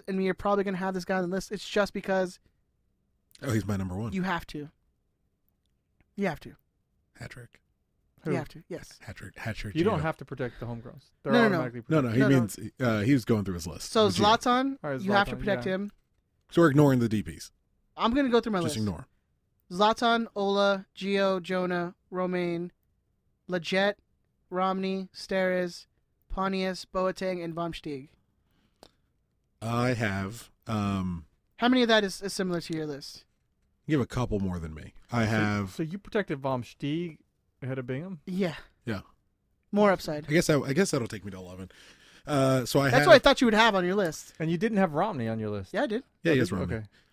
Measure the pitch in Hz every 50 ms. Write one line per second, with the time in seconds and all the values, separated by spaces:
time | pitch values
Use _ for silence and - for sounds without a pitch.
0 | - - 190 190 190 190 180 - - 202 202 202 190 202 196 175 190 190 190 190
1 | 175 - 190 185 180 170 185 190 - - 220 - - - - 214 202 - - 202
2 | - - 190 190 185 180 - - _ _ _ _ _ _ _ _ _ _ _ _
3 | _ _ _ _ _ _ _ - 139 139 110 110 92 98 104 95 95 92 90 98
4 | - - 185 190 180 190 180 170 - - - 151 147 151 _ _ _ _ _ _
5 | _ _ _ _ _ _ _ _ _ _ _ _ _ _ _ _ _ _ _ _
6 | _ _ _ - 196 185 147 - - - 269 _ _ _ _ _ _ _ _ _
7 | _ _ _ - 120 120 - 127 120 - _ _ _ _ _ _ _ _ _ _
8 | _ _ _ _ _ 160 147 165 147 - - 156 - _ 180 147 - - - _
9 | - - 98 - - 101 - - - 113 107 - - 107 98 156 170 214 220 156
10 | 151 160 156 - 143 - 143 123 131 120 - - 127 117 120 117 117 123 - 143
11 | _ _ _ _ _ 143 - 240 233 214 185 165 - 123 117 120 113 - 160 156
12 | 131 117 110 123 135 131 139 131 117 95 - - 101 101 - - 131 120 110 107
13 | 101 123 143 127 - - - - 98 98 90 85 80 90 - - - - - 226
14 | 214 202 180 180 214 208 220 233 - 262 247 254 262 269 269 - - 151 135 131
15 | 196 190 208 196 202 - 208 - - 208 190 - - 190 190 190 202 208 - _
16 | _ _ _ _ _ _ _ _ _ _ - 170 170 156 131 147 151 143 131 123
17 | 117 110 107 107 92 85 78 - - - _ _ _ _ _ _ _ _ _ -
18 | 185 220 240 294 277 254 233 233 226 240 208 185 165 160 147 214 - 104 85 -
19 | 135 _ _ _ _ _ _ _ _ _ _ _ _ _ 180 175 208 214 226 -
20 | 247 233 233 233 233 - _ 208 196 196 196 202 202 202 196 190 190 _ _ -
21 | 190 196 196 196 196 190 190 185 170 165 185 185 180 180 180 175 175 175 - _
22 | _ _ 185 180 180 180 180 180 175 175 170 170 175 180 - _ _ _ _ _
23 | _ _ _ _ _ _ _ _ _ - 180 180 156 - 190 190 196 202 208 -
24 | _ _ _ _ _ _ _ _ _ _ 185 180 190 190 185 190 190 190 190 190
25 | 190 185 _ - - - 196 190 185 185 185 180 180 175 175 - - _ _ _
26 | _ _ _ _ _ _ - 190 190 190 190 190 185 190 180 175 - _ - 190
27 | 185 185 185 - 196 185 185 180 170 170 160 170 170 170 160 - - 156 143 131
28 | 139 160 _ _ _ _ _ _ _ _ _ _ _ _ _ _ - _ _ _
29 | _ _ _ _ _ _ _ _ _ _ _ _ 107 113 117 120 123 127 127 113
30 | 117 104 95 98 95 95 117 120 - - _ _ _ - 113 107 101 101 98 95
31 | 92 92 87 82 - _ _ _ _ _ _ - 233 247 254 254 240 226 226 220
32 | 202 190 - - 196 190 - - 190 180 175 170 160 - 165 156 156 151 143 135
33 | - - - - _ _ _ _ _ _ _ _ _ _ _ _ _ - 156 143
34 | 117 - - 127 120 - 104 101 98 95 90 87 80 78 78 76 87 92 _ -
35 | - _ - 120 113 107 113 107 107 104 104 104 101 95 - - 165 156 175 208
36 | - - - 214 190 - 160 139 135 135 131 123 113 - - _ - 143 151 165
37 | 175 170 151 - _ _ _ _ _ _ _ _ - 127 131 135 123 123 127 135
38 | 170 190 190 151 _ - 180 185 202 170 139 - - _ _ _ _ 117 107 92
39 | - - _ _ _ _ _ _ _ _ _ _ _ _ - 202 208 202 185 170
40 | - - 151 151 151 - 147 175 170 - 156 139 120 135 135 156 196 190 - 139
41 | 113 107 - 101 87 104 92 92 92 90 92 92 95 92 - - - - - _
42 | - - - - _ - 147 139 135 135 131 131 120 - - 147 139 139 - 262
43 | - 359 320 247 - 277 262 - 262 233 214 208 226 226 202 190 180 180 190 214
44 | 196 160 151 - - - - - - 160 170 160 202 233 226 190 190 175 143 151
45 | 185 220 190 135 113 113 113 110 110 107 104 101 95 - - 196 277 254 208 247
46 | - _ _ _ - 170 156 127 117 95 107 92 90 87 - 90 101 - _ _
47 | _ _